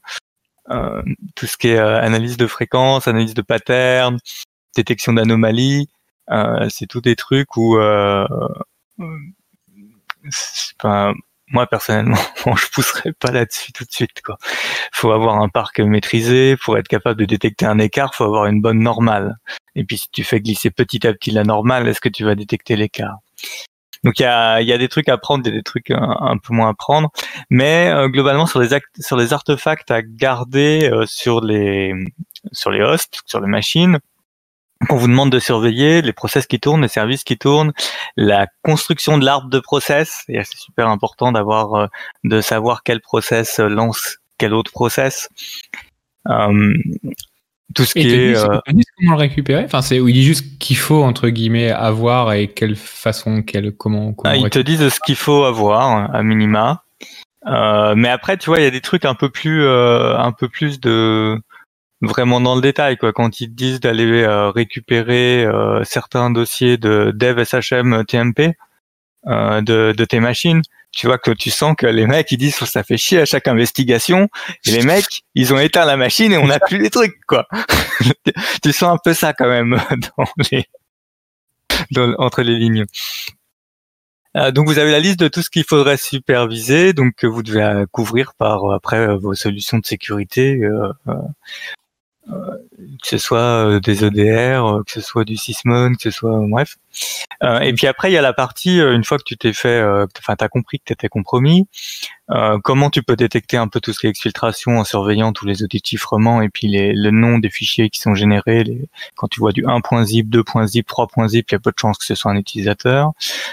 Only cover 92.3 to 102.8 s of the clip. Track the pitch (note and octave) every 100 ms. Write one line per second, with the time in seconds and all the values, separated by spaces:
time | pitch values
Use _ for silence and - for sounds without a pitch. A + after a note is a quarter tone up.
92.3 | F#3+ - - - - - C3+ - B2+ -
93.3 | A#2 A#2+ A#2 G#2+ G#2 A2 G2+ G#2+ G#2 G#2
94.3 | A2+ B2+ C3 A2 G#2 G2+ A2+ - A#2 G#2+
95.3 | A2 - - A#2+ A#2+ B2 A#2+ A2 - A2+
96.3 | A2 G#2 A2+ D3+ - _ - - - -
97.3 | - B2+ A#2 C#3 B2 C3+ - F#3 E3+ C3+
98.3 | B2 B2 - F#3 F3+ C#3+ A#2+ - D3 -
99.3 | A2+ A#2 - B2 A#2+ G#2+ G2+ G2 - -
100.3 | G#2 A2 B2+ - - - A2 - G#2+ -
101.3 | B2 C#3+ F3+ G3 - - - - - -
102.3 | B2 A2 G#2+ - C3+